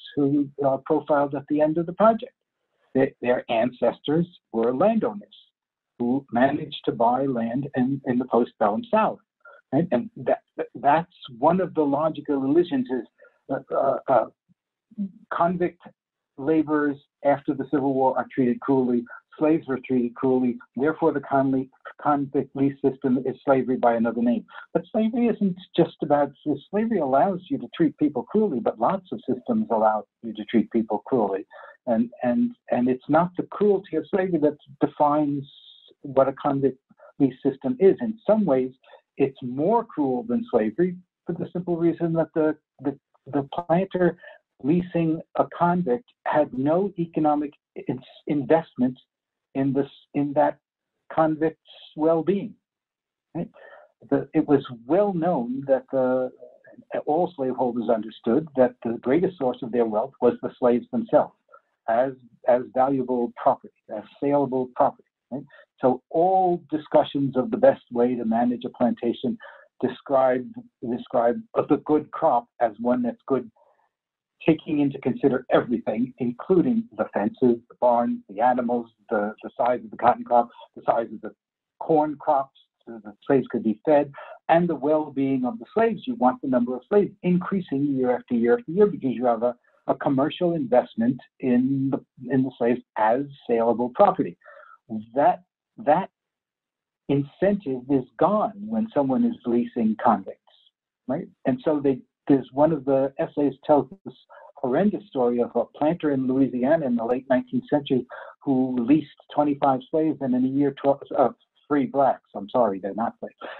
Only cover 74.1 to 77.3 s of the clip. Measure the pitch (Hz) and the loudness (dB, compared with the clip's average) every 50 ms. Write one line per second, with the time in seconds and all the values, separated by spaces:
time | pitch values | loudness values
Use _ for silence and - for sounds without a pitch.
74.1 | _ _ _ _ _ - - - 156 156 - - 156 147 143 139 139 - - 131 | _ _ _ _ _ -4 2 2 2 2 0 -4 -2 0 0 -2 -2 -4 -4 -4
75.1 | 117 - - 139 123 127 - - - 160 113 117 120 107 - 123 110 110 127 127 | -2 0 0 0 0 0 -2 0 0 0 2 0 -4 -4 -2 -4 -4 -4 -4 -6
76.1 | - - 131 120 120 - - - 190 175 147 131 117 113 113 - - - - - | -6 -6 -6 -6 -6 -6 -2 0 2 2 2 2 0 -2 -2 -4 -6 -6 -6 -4
77.1 | - 107 101 110 | -2 -2 -2 -2